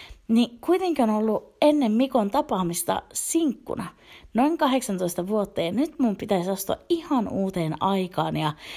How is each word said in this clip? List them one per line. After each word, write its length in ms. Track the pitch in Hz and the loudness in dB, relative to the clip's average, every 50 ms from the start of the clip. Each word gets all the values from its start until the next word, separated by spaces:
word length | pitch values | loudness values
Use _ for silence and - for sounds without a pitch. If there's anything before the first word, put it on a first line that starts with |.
| - - - - _ | -20 -20 -20 -18 _
niin 320 | - 226 233 240 240 - - | 2 4 4 4 2 -2 -6
kuitenkin 500 | - - 349 370 381 359 311 277 240 214 | 0 2 2 2 2 0 2 2 2 2
on 60 | 214 | 2
ollut 400 | 214 214 220 214 - - - _ _ | 0 0 0 0 -2 -4 -10 _ _
ennen 300 | - 294 302 294 269 214 | 4 4 6 4 2 2
Mikon 400 | 214 226 269 269 - 247 208 202 | 4 2 2 2 2 0 2 2
tapaamista 680 | - 285 294 - 233 185 185 170 170 - - - 190 - - - - | 0 0 0 0 -2 0 0 -2 -2 -2 -2 -2 -2 -4 -4 -8 -8
sinkkuna 720 | - - - - 330 330 285 - - - - - - 190 - - _ - - - - - - - | -8 -6 -2 0 0 0 0 -2 -4 -8 -8 -8 -8 -8 -10 -14 _ -20 -20 -20 -20 -20 -4 0
noin 240 | 220 262 302 339 | 2 2 2 2
kahdeksantoista 720 | - 208 185 254 262 - - 196 180 185 175 - - 175 | 2 2 2 2 0 0 -2 -4 -2 -2 -2 -2 -4 -4
vuotta, 340 | 190 214 214 202 202 - - | -2 -2 -2 -2 -2 -4 -4
ja 100 | 165 165 | -4 -2
nyt 280 | 190 226 302 311 - - | 0 -2 -2 -2 0 0
mun 160 | 262 226 196 | 0 0 0
pitäisi 340 | - - 214 202 180 175 190 | -2 -2 0 0 0 0 -2
astua 280 | 196 190 - - - - - _ | -4 -4 -4 -6 -6 -6 -2 _
ihan 380 | 349 330 320 - 294 254 202 | -2 -2 0 -2 -2 0 0
uuteen 560 | - - 196 196 190 185 180 160 156 156 - - | -2 -2 -2 -2 -2 -2 -2 -4 -4 -4 -2 -2
aikaan 540 | 190 196 196 185 175 - 156 156 160 156 | 0 0 0 -2 -2 -4 -4 -2 -2 -2
ja, 160 | 156 156 151 151 - - - - | -2 -2 -4 -4 -6 -14 -18 -16